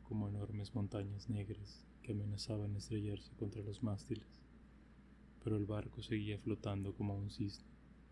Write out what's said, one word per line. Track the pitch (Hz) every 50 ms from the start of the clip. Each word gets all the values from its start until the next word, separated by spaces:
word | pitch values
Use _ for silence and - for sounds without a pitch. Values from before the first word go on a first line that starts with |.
como | - - 107 104 104 101
enormes | 104 101 101 101 104 104 101 - -
montañas | 107 101 98 - 104 98 98 101 98 - -
negras | 107 104 98 101 - 104 101 - - - - - - -
que | - -
amenazaban | 101 104 104 104 104 101 - - 110 104 104 104 101
estrellarse | 101 - - 113 104 104 104 101 101 - - -
contra | - 113 101 - 107
los | 101 107 101 -
mástiles, | - 107 101 98 - - 113 107 - - - - - - - - - - - - - - - - - - - - - - - -
pero | - 113 107
el | 104 101
barco | 98 107 104 104 - - 113
seguía | - - 113 107 104 107 104 98
flotando | - 113 - 131 - 107 101 98 95 98 -
como | - 107 101 101
un | 101 101 101
cisne, | - - 104 98 - - - - - - - - - - - -